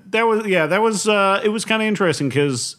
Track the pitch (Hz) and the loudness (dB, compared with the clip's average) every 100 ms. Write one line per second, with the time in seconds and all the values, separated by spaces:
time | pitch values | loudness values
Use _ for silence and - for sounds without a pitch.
0 | - 220 233 220 214 180 156 185 226 208 | -4 0 0 0 0 0 0 0 0 0
1 | 214 208 196 196 214 214 - 220 220 208 | 0 2 4 2 0 -2 -2 -2 0 0
2 | 185 143 139 131 143 123 - | 0 0 -2 0 0 -2 -6